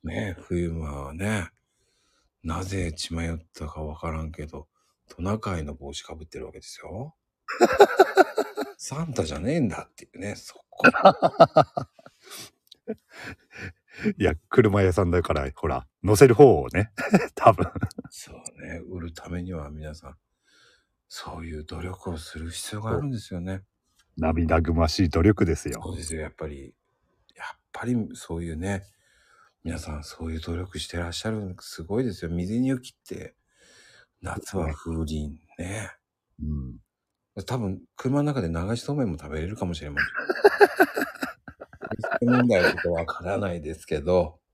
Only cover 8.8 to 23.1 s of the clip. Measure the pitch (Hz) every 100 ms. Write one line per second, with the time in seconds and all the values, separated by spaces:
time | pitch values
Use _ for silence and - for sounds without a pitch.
8.8 | - 135 165 123 85 76 92 165 120 85
9.8 | - - - - 104 - - - _ -
10.8 | - - 196 - 160 - 160 - - -
11.8 | 131 _ - _ 370 - - _ _ -
12.8 | - 220 _ - - - _ - 95 -
13.8 | _ - 214 202 92 80 _ - 110 98
14.8 | 95 90 90 90 85 76 67 - 80 65
15.8 | - _ 90 104 135 113 143 85 64 85
16.8 | 107 - - 208 - - - 90 87 -
17.8 | - - - - - - - - - 87
18.8 | - 92 82 82 - 87 90 87 73 76
19.8 | 78 76 67 67 _ _ _ _ _ _
20.8 | _ _ _ - - 82 82 78 76 78
21.8 | 87 92 - 82 82 80 82 85 - 107
22.8 | 107 110 143